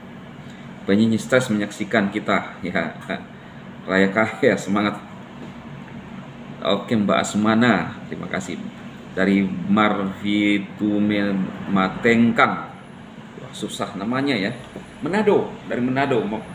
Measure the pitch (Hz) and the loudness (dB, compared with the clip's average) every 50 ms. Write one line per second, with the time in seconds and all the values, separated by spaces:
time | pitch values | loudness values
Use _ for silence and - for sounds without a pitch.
0 | - - - - - - - - - - - - - - - - - - 98 104 | -16 -16 -16 -16 -16 -16 -16 -16 -16 -16 -16 -16 -16 -16 -16 -12 0 2 4 6
1 | 113 113 113 107 - - 131 127 127 - 107 104 104 101 - - 107 98 - 110 | 6 4 4 2 0 4 2 2 4 4 0 0 0 -2 -4 -8 -6 0 2 2
2 | 98 98 101 107 - - 101 87 - - - - - 85 95 87 82 78 - - | 2 2 0 -2 0 2 0 0 0 -2 -10 -8 -8 -4 -2 -2 -2 -2 -6 -10
3 | - - 92 - - - - - - - - - - - - - - 87 92 95 | -8 -8 -8 -8 -8 -12 -16 -18 -18 -18 -18 -16 -16 -16 -16 -14 -6 0 4 4
4 | 98 98 95 110 110 110 - - 143 123 98 95 - - 98 104 101 104 101 - | 4 4 4 2 2 2 0 2 4 4 4 4 0 0 0 2 2 0 -2 -4
5 | - - - - - - - - - - - - - - - - - - - - | -12 -14 -16 -16 -16 -16 -16 -16 -14 -14 -14 -14 -14 -14 -14 -14 -14 -14 -14 -14
6 | - - - - - - - - - - - - - - 101 98 - - 120 110 | -14 -14 -14 -14 -14 -14 -14 -16 -14 -14 -12 -6 -2 0 0 0 0 0 2 2
7 | 101 95 - 64 - - - 104 107 110 110 110 120 123 104 87 85 - - - | 4 4 2 2 2 0 0 0 2 4 4 4 6 6 4 4 2 -2 -6 -10
8 | - - - 87 87 87 - - - - 82 - - - - - - - - - | -10 -10 -10 -8 -8 -6 -6 -6 -6 -6 -8 -8 -8 -10 -12 -12 -16 -14 -14 -16
9 | - - - 92 95 98 98 98 98 92 92 - 85 98 101 107 107 104 101 101 | -16 -10 -2 0 4 4 6 4 4 2 0 -4 0 2 4 4 6 4 4 0
10 | 98 95 95 - 101 104 104 104 104 104 101 101 98 - - - 104 104 104 104 | -2 -4 -4 -4 -2 0 2 2 4 4 2 2 0 -4 -6 -2 0 2 2 4
11 | 104 104 104 101 101 101 98 95 92 - - - - - 98 95 95 95 - - | 2 2 2 2 2 0 0 0 -2 -2 -4 -8 -6 0 2 2 2 2 0 2
12 | - 117 117 117 117 117 110 - 131 110 95 87 - - - - - - - - | 4 4 6 6 6 6 6 6 4 4 4 -2 -6 -10 -14 -16 -18 -18 -18 -18
13 | - - - - - - - - - - - - - 98 - - 110 95 - 90 | -18 -18 -18 -18 -18 -16 -16 -14 -14 -14 -10 -8 -8 -8 -4 -4 -6 -4 -4 -6
14 | 98 113 123 131 139 143 135 104 90 107 131 - - - - - - - - - | -4 -2 0 0 2 2 2 2 0 0 -2 -4 -12 -14 -14 -14 -14 -14 -14 -8
15 | - 151 185 208 214 202 185 131 - - - - - - - 120 123 131 131 135 | -6 0 2 4 4 6 6 6 4 2 -6 -12 -8 -6 -2 0 0 2 2 2
16 | 139 135 131 113 101 101 110 - - - - | 2 4 4 2 2 0 -2 -4 -6 -8 -14